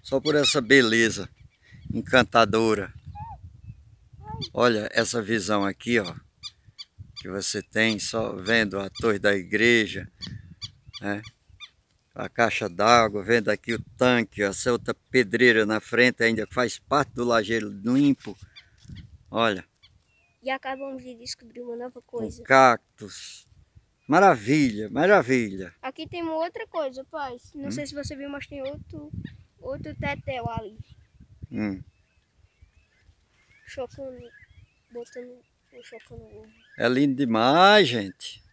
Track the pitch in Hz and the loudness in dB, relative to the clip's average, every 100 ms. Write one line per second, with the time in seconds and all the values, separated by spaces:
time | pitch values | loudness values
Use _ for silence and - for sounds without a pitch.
0 | - 135 151 147 135 147 113 139 117 113 | -2 -2 2 2 2 0 6 6 6 4
1 | 113 101 90 _ - _ _ - - 113 | 2 0 -10 _ -20 _ _ -20 -8 -8
2 | - 127 110 120 110 110 113 104 95 - | 2 2 4 4 4 4 2 0 -2 -14
3 | - 807 906 831 - - - - - - | -20 -16 -16 -16 -20 -20 -20 -20 -20 -20
4 | _ - - - - - 120 107 104 117 | _ -20 -14 -12 -10 -2 0 0 -4 -4
5 | 113 120 101 113 92 104 98 92 117 120 | -2 -4 -4 -4 -2 -2 -2 -6 -2 -2
6 | 90 85 _ _ - _ _ _ - _ | -2 -10 _ _ -20 _ _ _ -20 _
7 | - - - 95 95 107 - 110 113 104 | -20 -18 -10 -6 -4 -6 -4 0 0 0
8 | - 113 110 101 92 113 104 95 95 - | -4 -4 -6 -6 0 2 2 -2 -6 -4
9 | 117 101 101 101 87 104 117 117 101 98 | -2 2 2 0 -2 2 4 4 2 -6
10 | - _ - - - - - _ - - | -12 _ -14 -14 -16 -20 -20 _ -20 -10
11 | 101 101 107 _ _ - - _ _ _ | -8 -8 -10 _ _ -20 -20 _ _ _
12 | _ - 98 - 113 - 104 87 107 120 | _ -12 -8 0 0 0 -6 0 6 6
13 | 110 101 95 117 104 104 - 113 - - | 6 0 0 0 2 -4 -4 -6 -8 0
14 | 127 123 110 - 98 95 127 113 - - | 2 2 -2 -4 -4 -2 -2 -2 -4 -10
15 | _ 131 104 110 123 110 107 110 - 117 | _ 0 2 4 6 6 2 -2 -2 2
16 | 123 - 113 110 104 - 120 - _ 143 | 2 4 0 0 -4 -2 -2 -4 _ 0
17 | 139 120 120 117 104 113 104 101 110 131 | 0 -4 0 0 2 -4 -4 -6 0 2
18 | 143 131 - 98 - - _ _ - - | 2 0 -6 -18 -20 -20 _ _ -20 -20
19 | - - _ 107 113 92 - _ _ _ | -20 -20 _ 0 0 0 -10 _ _ _
20 | _ _ _ _ 254 262 269 269 277 262 | _ _ _ _ -8 -8 -8 -10 -10 -12
21 | 254 233 247 - 240 226 240 233 247 254 | -14 -16 -14 -16 -16 -16 -12 -12 -12 -16
22 | _ 240 220 - - 135 131 117 _ _ | _ -10 -10 -12 4 6 6 4 _ _
23 | 107 - - - _ _ _ - _ _ | -16 -14 -14 -16 _ _ _ -20 _ _
24 | - 156 196 135 104 151 135 104 107 120 | 0 6 6 6 2 2 2 0 -6 0
25 | 180 202 123 131 110 95 92 _ 254 269 | 4 4 4 0 0 -8 -12 _ -14 -12
26 | 311 349 330 320 339 440 440 339 277 254 | -10 -8 -6 -4 -6 -8 -10 -6 -6 -8
27 | 269 311 269 247 - 294 277 247 277 285 | -14 -12 -10 -12 -18 -12 -10 -8 -10 -10
28 | 277 285 277 285 - 285 269 294 - 302 | -10 -10 -12 -12 -14 -12 -12 -12 -16 -18
29 | 294 - - - _ _ - 269 302 302 | -14 -14 -14 -20 _ _ -14 -12 -12 -8
30 | 285 285 - 254 233 226 214 220 - - | -8 -6 -8 -8 -8 -8 -12 -18 -20 -20
31 | _ _ - - - 117 107 95 - _ | _ _ -20 -20 -12 -6 -6 -6 -14 _
32 | _ _ _ _ _ _ _ _ _ _ | _ _ _ _ _ _ _ _ _ _
33 | _ _ _ _ _ _ - - 247 - | _ _ _ _ _ _ -16 -12 -10 -10
34 | 269 254 240 - - - - _ _ 233 | -14 -14 -20 -20 -20 -20 -20 _ _ -16
35 | 240 254 247 247 240 _ _ 247 - 226 | -14 -16 -18 -20 _ _ _ -20 -20 -20
36 | - 233 311 - - _ _ - 117 127 | -20 -20 -20 -20 -20 _ _ -2 0 2
37 | 143 127 131 113 120 156 196 214 151 120 | 2 0 0 2 4 8 8 8 6 0
38 | 98 - - - _ | -4 -10 -16 -16 _